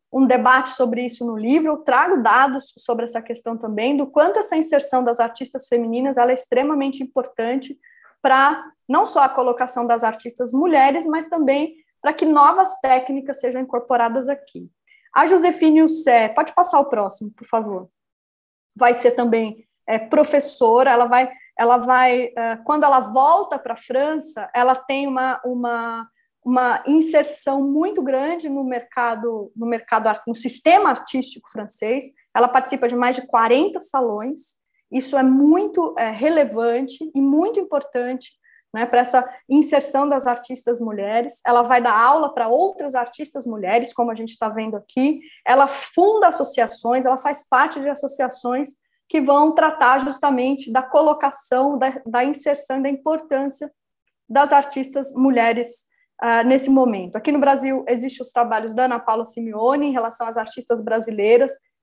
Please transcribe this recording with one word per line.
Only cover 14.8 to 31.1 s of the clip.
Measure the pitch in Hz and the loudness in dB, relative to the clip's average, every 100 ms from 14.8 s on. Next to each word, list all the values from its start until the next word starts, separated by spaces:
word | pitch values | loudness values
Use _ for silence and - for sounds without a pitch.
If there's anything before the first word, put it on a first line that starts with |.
| _ _ _ | _ _ _
A | - 320 | 2 4
Josefine | 359 349 330 320 311 | 4 4 2 4 6
Hussé, | 320 320 285 240 220 | 4 2 4 4 4
pode | 254 311 | 0 0
passar | - 240 294 | 0 2 2
o | 285 | 2
próximo, | 226 196 - 208 | -2 -4 -8 -16
por | - - | -16 -6
favor? | 226 214 190 185 _ _ _ _ _ _ _ _ - | -4 -4 -8 -12 _ _ _ _ _ _ _ _ 2
Vai | 240 | 4
ser | 247 247 | 4 2
também, | 240 240 226 220 220 _ _ - | 2 0 0 -2 -8 _ _ -4
é, | 220 | -4
professora, | 220 311 302 294 277 - 233 240 262 | 0 2 4 2 0 0 4 4 4
ela | 240 240 | 4 4
vai, | 247 254 - _ - | 2 0 -4 _ -2
ela | 233 247 | 2 2
vai, | 240 254 254 247 240 240 | 4 4 4 2 -2 -6
é, | 226 226 | -6 -6
quando | 226 302 | -4 0
ela | 294 269 | 4 4
volta | 208 240 285 349 392 277 | 2 2 4 4 0 -6
pra | - 233 | -8 -12
França, | - 254 294 311 311 - 196 | -6 -2 -2 -4 -8 -12 -6
ela | - 254 262 | 0 2 0
tem | 254 269 277 | -2 -6 -4
uma, | 262 262 254 | -4 -4 -4
uma, | 247 247 240 233 233 226 226 _ _ _ | -6 -6 -4 -6 -6 -10 -14 _ _ _
uma | - 254 247 220 - | -2 0 2 0 2
inserção | 311 320 320 285 - - 277 | 2 4 2 0 -4 -4 -2
muito | 277 294 359 403 | 0 -2 -2 -4
grande | 277 262 285 339 311 | -2 -2 -2 -6 -6
no | 277 | -6
mercado, | 262 247 240 - 240 226 233 226 202 | -6 -6 -8 -6 -4 -4 -6 -8 -10
no | 220 233 | -8 -6
mercado | 226 - 220 220 | -6 -2 -2 -2
art-, | 214 - | -4 -6
no | |
sistema | 226 254 - 311 370 392 | -8 -8 -2 4 4 4
artístico | 240 - | -2 -4